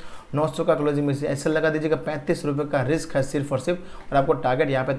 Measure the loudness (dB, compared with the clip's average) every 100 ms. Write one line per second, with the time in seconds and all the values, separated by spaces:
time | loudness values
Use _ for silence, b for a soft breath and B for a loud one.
0 | B B B -2 0 0 2 2 2 2
1 | 2 0 -2 -2 0 2 2 2 0 0
2 | -2 -4 -2 0 0 -2 0 0 2 0
3 | 0 0 0 -2 -2 -2 -2 -4 -6 -14
4 | 0 2 4 2 2 2 2 2 0